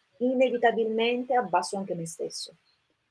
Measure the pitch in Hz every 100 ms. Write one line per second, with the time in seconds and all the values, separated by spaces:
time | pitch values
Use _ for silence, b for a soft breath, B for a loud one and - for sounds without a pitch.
0 | _ - 247 254 254 240 233 220 220 220
1 | 233 247 247 247 202 180 180 196 196 170
2 | 165 - 160 - - - _ _ _ _
3 | _